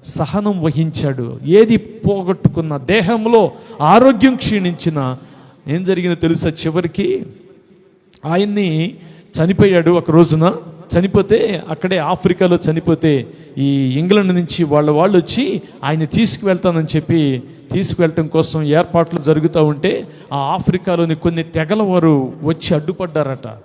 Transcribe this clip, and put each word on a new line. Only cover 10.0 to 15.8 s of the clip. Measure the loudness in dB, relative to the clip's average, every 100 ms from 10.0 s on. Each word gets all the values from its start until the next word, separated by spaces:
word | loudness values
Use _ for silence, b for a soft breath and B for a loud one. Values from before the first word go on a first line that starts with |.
| 4
రోజున. | 4 4 4 2 0 -10 -20 -4 0
చనిపోతే, | 2 0 2 2 0 -4 -6
అక్కడే | -6 -2 -2
ఆఫ్రికాలో | -2 -2 0 2 2 2 0
చనిపోతే, | -2 0 0 2 0 -2 B B -4
ఈ | -2 0 0 -2
ఇంగ్లాండ్ | 2 2 4
నుంచి | 0 -2 -2
వాళ్ళ | 2 2 4
వాళ్ళు | 2 4 2
వచ్చి | 0 -4 -2 -4 B B